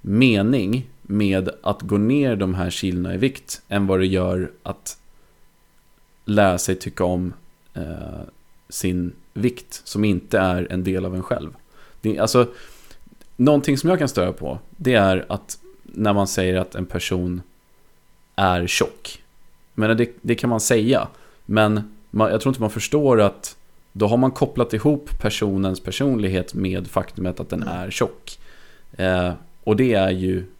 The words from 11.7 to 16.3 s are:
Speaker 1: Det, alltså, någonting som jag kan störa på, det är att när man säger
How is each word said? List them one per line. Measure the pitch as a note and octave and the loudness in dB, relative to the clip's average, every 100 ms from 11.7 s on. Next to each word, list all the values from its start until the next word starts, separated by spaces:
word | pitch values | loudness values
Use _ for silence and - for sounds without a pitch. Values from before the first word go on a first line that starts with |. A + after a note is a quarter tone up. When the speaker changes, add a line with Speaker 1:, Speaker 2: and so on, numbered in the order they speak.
| - - - | -20 -20 -8
Speaker 1:
Det, | A2 G2 | -4 0
alltså, | A2 A#2+ A#2+ - - - - - - - - - | 2 4 2 -2 -20 -20 -20 -20 -20 -20 -20 0
någonting | B2+ D3 C#3 C3+ | 4 4 2 0
som | D#3+ | 2
jag | F#3 | 0
kan | C#3+ | 0
störa | - F2+ | 0 -2
på, | - D2+ C2 - - | -2 -8 -10 -12 -4
det | B2+ A#2+ | 2 4
är | G2 F#2 - | 4 2 0
att | G2+ - - - - | -6 -6 -16 -16 -20
när | - - G#2 | -16 -2 0
man | G2+ | 2
säger | G2 | 0